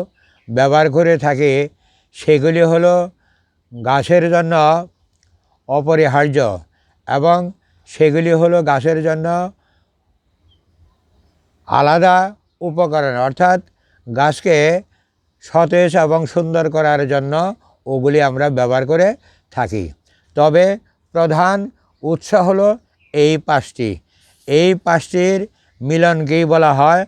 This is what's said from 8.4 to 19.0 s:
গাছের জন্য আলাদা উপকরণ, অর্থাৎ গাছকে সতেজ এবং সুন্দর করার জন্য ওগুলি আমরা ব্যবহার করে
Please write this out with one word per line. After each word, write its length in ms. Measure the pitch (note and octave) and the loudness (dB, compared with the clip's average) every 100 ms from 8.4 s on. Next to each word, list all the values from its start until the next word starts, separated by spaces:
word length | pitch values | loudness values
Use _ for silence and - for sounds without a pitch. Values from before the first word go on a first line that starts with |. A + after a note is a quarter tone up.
| E3+ F3 | 2 2
গাছের 380 | D3+ C#3 D#3 D#3+ | 0 0 0 -2
জন্য 240 | D#3+ D#3+ E3 F3 F3+ - _ _ _ _ _ _ _ _ _ _ _ _ _ _ _ _ _ _ _ _ - | -2 -4 -4 -4 -6 -12 _ _ _ _ _ _ _ _ _ _ _ _ _ _ _ _ _ _ _ _ -6
আলাদা 500 | - C#3+ E3 F#3 F#3 F#3+ G#3 _ - | -2 0 2 2 2 0 -8 _ -12
উপকরণ, 540 | F3 D#3 E3+ D#3 C#3+ B2 | -8 -4 -2 -2 -4 -2
অর্থাৎ 420 | C3 C3+ F3+ F#3 - _ _ _ - | -4 0 0 0 -4 _ _ _ -10
গাছকে 500 | A#2 D3 D3+ G3 D#3 D3+ F3+ - _ _ _ _ _ | -2 -2 0 0 2 2 0 -4 _ _ _ _ _
সতেজ 480 | - D#3+ E3 F3 F3+ F3 | -4 0 2 2 2 2
এবং 240 | D#3 D#3+ D#3+ | 2 0 -2
সুন্দর 400 | F3 E3 E3 D#3 | -4 -2 -2 -2
করার 320 | D#3 D3+ D3 C#3 | 0 0 0 0
জন্য 260 | C#3 C#3 D3+ F#3 A#3 _ _ - | -2 -2 -4 -4 -8 _ _ -8
ওগুলি 340 | C3+ C3+ D3+ | -2 0 2
আমরা 240 | C#3 C3 D3 | 0 0 -2
ব্যবহার 340 | B2+ B2 B2+ C3 | -2 -2 -2 -2
করে 220 | E3 | 0